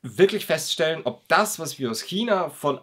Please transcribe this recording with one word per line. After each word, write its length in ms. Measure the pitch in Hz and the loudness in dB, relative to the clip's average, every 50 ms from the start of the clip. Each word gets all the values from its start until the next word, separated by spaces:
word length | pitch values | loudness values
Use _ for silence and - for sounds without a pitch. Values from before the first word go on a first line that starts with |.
wirklich 440 | - 120 107 - 185 196 220 196 - | -14 -4 2 6 6 6 4 2 -2
feststellen, 560 | - 160 156 - - - - 165 156 165 156 - | -2 -2 -2 -2 -2 -2 0 0 -2 -2 -2 -4
ob 220 | 123 - - _ - | -6 -6 -6 _ 2
das, 300 | 160 185 214 208 - - | 4 4 4 2 -2 -6
was 200 | 160 139 - - | -6 -8 -6 -4
wir 120 | 135 113 | -4 -4
aus 120 | 110 - | -4 -6
China 480 | - - 175 196 233 233 202 185 175 147 | -6 -6 -4 -2 0 2 2 2 0 -2
von 300 | - - - - 135 - | -4 -2 -2 -2 -2 -2